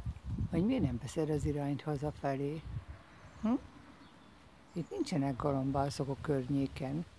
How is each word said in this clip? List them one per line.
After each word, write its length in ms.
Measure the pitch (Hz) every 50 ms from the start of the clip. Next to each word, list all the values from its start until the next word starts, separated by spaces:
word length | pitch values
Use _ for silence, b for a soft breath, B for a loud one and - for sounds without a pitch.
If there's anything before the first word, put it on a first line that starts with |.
| - - - - - - - - - -
Vagy 140 | - 165 185
miért 180 | 226 262 254 165
nem 140 | 131 123 117
veszed 280 | - 120 - 165 156 147
az 160 | 156 147 147
irányt 360 | 156 143 147 143 143 147 -
hazafelé? 800 | - 151 151 131 147 151 - - - 139 135 135 143 143 156 160 - - - - - - - - - - - - - - - -
Hm? 120 | - 214 247 - - - - - - - - - - - - - - - - - - - - - - - -
Itt 160 | 175 151 -
nincsenek 460 | - 403 285 - 180 143 139 139 131
galambászok 760 | 110 147 147 139 135 131 139 135 139 139 143 - - 139 135
a 80 | 135 -
környéken. 840 | - 156 143 135 123 127 143 139 135 131 - - 147 131 143 165 170 - -